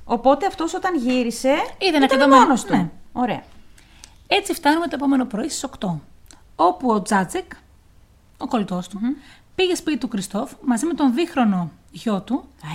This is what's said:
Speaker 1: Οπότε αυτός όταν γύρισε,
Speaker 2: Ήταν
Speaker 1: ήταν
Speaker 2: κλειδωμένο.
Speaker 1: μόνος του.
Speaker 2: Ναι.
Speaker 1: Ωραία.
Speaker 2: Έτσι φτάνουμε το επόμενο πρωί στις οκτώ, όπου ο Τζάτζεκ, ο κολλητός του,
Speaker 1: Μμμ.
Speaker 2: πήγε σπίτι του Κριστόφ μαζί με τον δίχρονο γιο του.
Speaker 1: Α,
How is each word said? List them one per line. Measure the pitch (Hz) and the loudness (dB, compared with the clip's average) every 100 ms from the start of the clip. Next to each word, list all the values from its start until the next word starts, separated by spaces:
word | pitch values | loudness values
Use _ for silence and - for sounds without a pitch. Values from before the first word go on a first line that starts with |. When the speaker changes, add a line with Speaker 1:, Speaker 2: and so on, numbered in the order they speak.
Speaker 1:
Οπότε | - 233 254 285 381 | -6 0 4 4 2
αυτός | - 320 | -2 -4
όταν | 349 370 339 | -4 -2 0
γύρισε, | 240 254 233 233 262 302 494 - | 0 0 0 0 2 2 0 -2
Speaker 2:
Ήταν | 381 311 | 0 4
Speaker 1:
ήταν | 269 | 4
Speaker 2:
κλειδωμένο. | 269 277 269 | 6 6 6
Speaker 1:
μόνος | 320 233 | 6 2
του. | - 170 | 0 -2
Speaker 2:
Ναι. | 170 - - | -2 -6 -10
Speaker 1:
Ωραία. | 233 247 156 - - - - - - - - - | -4 -4 -4 -10 -20 -20 -20 -20 -20 -20 -18 -2
Speaker 2:
Έτσι | 392 381 | -2 -2
φτάνουμε | 330 285 320 339 | 0 2 2 0
το | |
επόμενο | 277 277 269 | -2 0 0
πρωί | 254 208 285 | 0 -4 -6
στις | - | -6
οκτώ, | 269 - 202 156 - - - - - - | -10 -6 -6 -6 -8 -20 -20 -20 -10 0
όπου | 339 - 254 | 2 2 0
ο | 214 | 0
Τζάτζεκ, | 185 202 185 370 359 - - _ _ - - _ _ - | 2 0 0 -4 -8 -14 -20 _ _ -20 -20 _ _ -12
ο | 269 | -4
κολλητός | 226 190 180 180 | -2 -2 -4 -6
του, | 196 | -6
Speaker 1:
Μμμ. | 240 285 - - _ | -4 -4 -10 -20 _
Speaker 2:
πήγε | - 370 | -2 0
σπίτι | 359 - 294 | 0 -2 -4
του | 254 | -4
Κριστόφ | 202 185 202 277 - 277 | -4 -4 -6 -6 -6 -2
μαζί | 233 320 | 0 0
με | |
τον | 320 277 | 2 2
δίχρονο | 240 339 277 226 185 165 - _ | 2 0 2 2 2 -2 -8 _
γιο | - 233 196 | -8 -4 -4
του. | - 269 | -2 -6
Speaker 1:
Α, | - - 151 | -6 -18 -14